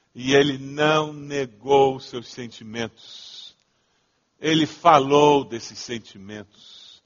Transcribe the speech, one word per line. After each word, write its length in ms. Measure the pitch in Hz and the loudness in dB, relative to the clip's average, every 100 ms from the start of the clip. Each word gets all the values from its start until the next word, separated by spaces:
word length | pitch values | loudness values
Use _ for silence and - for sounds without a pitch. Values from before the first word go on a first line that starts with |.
| _ | _
E 220 | 120 127 139 | -8 2 4
ele 220 | 143 135 | 2 -2
não 560 | 135 143 151 156 151 | -10 -2 0 0 -2
negou 800 | 147 143 143 131 104 123 139 135 131 | -8 -10 -8 -10 _ 2 4 4 0
os 100 | - | -10
seus 220 | 123 110 | -16 -14
sentimentos. 1300 | - 120 - 110 113 110 - - - - - - _ _ _ _ _ _ _ _ _ | -16 -16 -18 -14 -10 -10 -12 -20 -20 -20 -20 -20 _ _ _ _ _ _ _ _ _
Ele 240 | 151 160 147 | -2 -2 -2
falou 800 | - 170 151 135 147 147 143 131 | 0 4 4 4 4 4 4 0
desses 340 | 117 - 104 | -10 -12 -16
sentimentos. 1200 | - 117 - 101 98 107 98 _ - - - - | -12 -12 -14 -20 -16 -16 -18 _ -20 -20 -20 -20